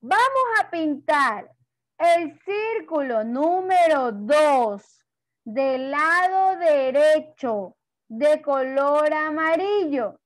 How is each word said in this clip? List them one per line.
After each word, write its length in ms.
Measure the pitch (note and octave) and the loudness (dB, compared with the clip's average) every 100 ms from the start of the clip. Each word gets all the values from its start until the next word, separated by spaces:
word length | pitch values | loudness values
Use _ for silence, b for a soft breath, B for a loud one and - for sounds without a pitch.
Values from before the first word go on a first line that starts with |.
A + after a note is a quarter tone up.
Vamos 420 | A3+ F#4+ B4+ C5+ B4+ A4 | 0 2 2 2 0 0
a 80 | - | -2
pintar 800 | E4+ D#4+ D4 - D4+ C4+ G#3+ - _ _ _ _ _ | -2 -4 -4 -2 0 0 -2 -10 _ _ _ _ _
el 420 | E4+ E4+ E4 - - | 2 2 0 -10 -8
círculo 800 | G4+ A4 A4 D#4 D#4 C4+ A#3 A3 | -4 -2 -4 -4 -4 -2 -2 -2
número 880 | B3 D#4 F4+ F#4 F#4 E4+ D4 B3+ | -2 0 0 0 2 4 2 0
dos 880 | G#3 G#3 D4 D4+ C#4 A#3 G3+ - _ _ _ _ _ | -4 0 2 4 4 0 -4 -14 _ _ _ _ _
del 480 | - A3 C4+ C4 C4+ | -12 -4 -2 -2 -4
lado 640 | C#4+ D#4 E4+ F#4 F#4+ F#4+ F#4 | -2 0 2 2 2 0 0
derecho 1200 | E4+ D4 C4 C4 D4+ D#4 D4+ _ B3+ G#3+ F#3 _ _ _ _ | 2 2 2 2 4 2 -2 _ -6 -4 -6 _ _ _ _
de 340 | A3 D4 D4+ | -2 0 0
color 720 | D4+ C4+ C4 C4+ C#4 D4 D4+ | 0 -2 -2 -2 0 2 0
amarillo. 1040 | D#4 D#4 D#4 D#4+ E4 F#4+ G#4 E4+ C#4 G#3+ - | -2 -4 -2 -2 0 0 0 0 -2 -4 -8